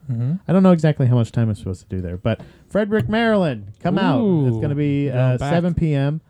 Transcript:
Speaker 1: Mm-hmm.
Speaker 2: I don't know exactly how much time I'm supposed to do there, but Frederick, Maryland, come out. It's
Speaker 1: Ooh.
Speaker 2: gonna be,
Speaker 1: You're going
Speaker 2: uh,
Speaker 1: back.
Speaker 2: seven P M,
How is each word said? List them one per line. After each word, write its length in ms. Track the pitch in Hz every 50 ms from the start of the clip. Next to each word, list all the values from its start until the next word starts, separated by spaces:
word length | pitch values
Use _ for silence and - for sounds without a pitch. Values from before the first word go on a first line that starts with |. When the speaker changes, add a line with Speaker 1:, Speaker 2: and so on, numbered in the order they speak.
| - 135
Speaker 1:
Mm-hmm. 240 | 123 113 120 135 170 196 -
Speaker 2:
I 60 | - 165
don't 80 | 190
know 100 | 190 185
exactly 340 | 180 160 160 156 143 - 135
how 80 | 120 123
much 160 | 120 113 -
time 180 | - 120 117 110
I'm 40 | 104
supposed 280 | - - 95 90 -
to 120 | - _ 95
do 60 | 92
there, 160 | 90 85 87
but 240 | 92 - 113 107 - - - - - - _
Frederick, 400 | - 202 220 202 220 - 120 -
Maryland, 600 | 214 233 233 226 214 202 180 151 120 104 101 - - -
come 180 | - 185 190 196
out. 220 | 190 262 269 254 226 196 175 151 135
It's 100 | 123 113
Speaker 1:
Ooh. 40 | 110
Speaker 2:
gonna 120 | - 147 143
be, 300 | 147 147 143 143 143 143
Speaker 1:
You're 80 | 135
going 120 | 117 127 127
Speaker 2:
uh, 140 | 127 127 127
Speaker 1:
back. 140 | 131 143
Speaker 2:
seven 220 | 170 170 170 180 165
P 180 | - 170 156 143
M, 260 | 139 139 143 156 160 -